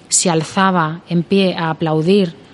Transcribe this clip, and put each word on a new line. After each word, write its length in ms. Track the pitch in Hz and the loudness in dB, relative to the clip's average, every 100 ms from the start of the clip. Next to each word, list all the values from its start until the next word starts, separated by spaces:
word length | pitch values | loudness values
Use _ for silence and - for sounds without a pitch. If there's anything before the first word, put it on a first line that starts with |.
| - | -6
se 200 | - 185 | -2 0
alzaba 720 | 160 156 196 190 180 156 170 - | 0 -2 0 2 2 -2 -4 -4
en 140 | 170 | -2
pie 320 | 156 196 185 180 | 0 2 2 0
a 140 | 165 | -4
aplaudir 640 | 156 165 156 160 202 175 - - | -2 -2 0 2 2 0 -6 -20